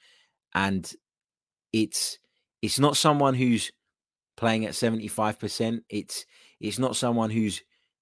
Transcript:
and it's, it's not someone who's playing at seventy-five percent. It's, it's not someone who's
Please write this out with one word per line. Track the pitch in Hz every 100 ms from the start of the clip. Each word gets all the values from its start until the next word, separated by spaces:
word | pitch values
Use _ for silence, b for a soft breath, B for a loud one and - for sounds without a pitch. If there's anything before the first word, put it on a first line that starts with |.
| b b b b _
and | 90 98 95 80 - _ _ _ _ _ _ _
it's, | 110 107 - - - _ _ _ _
it's | 107 -
not | 143 139
someone | 160 147 139
who's | 127 127 113 - - _ _ _ _ _ -
playing | 113 110
at | 107
seventy-five | - 120 113 104 - 107 104
percent. | 107 - 113 113 -
It's, | 104 92 - - b b b
it's | 104 101
not | 131 120
someone | 123 117 110
who's | 110 107 92 - _ _ _